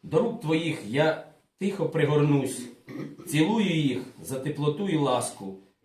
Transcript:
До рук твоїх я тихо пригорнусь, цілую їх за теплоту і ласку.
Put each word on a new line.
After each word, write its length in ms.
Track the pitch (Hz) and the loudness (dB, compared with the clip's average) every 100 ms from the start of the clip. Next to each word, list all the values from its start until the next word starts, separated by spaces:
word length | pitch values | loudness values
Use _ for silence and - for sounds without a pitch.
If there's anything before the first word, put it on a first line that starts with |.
До 160 | - 160 | 0 0
рук 220 | 160 - | 0 -2
твоїх 420 | 156 160 165 139 104 | 0 0 0 -6 -4
я 400 | 135 156 - - _ _ _ | 2 2 0 -8 _ _ _
тихо 300 | 196 196 156 | -4 -2 -2
пригорнусь, 720 | 160 143 147 147 143 123 - - - - - - - - | 2 4 4 6 4 2 -6 -12 -16 -16 -12 -12 -14 -2
цілую 540 | 147 190 226 185 160 | 2 4 4 2 2
їх 220 | 143 120 - - | 2 -2 -8 -14
за 180 | - 131 | -8 -6
теплоту 500 | 139 - 151 147 196 | -4 -2 -2 0 0
і 80 | 151 | 0
ласку. 580 | 139 123 - - 98 95 - _ | 2 0 -2 -8 -14 -14 -20 _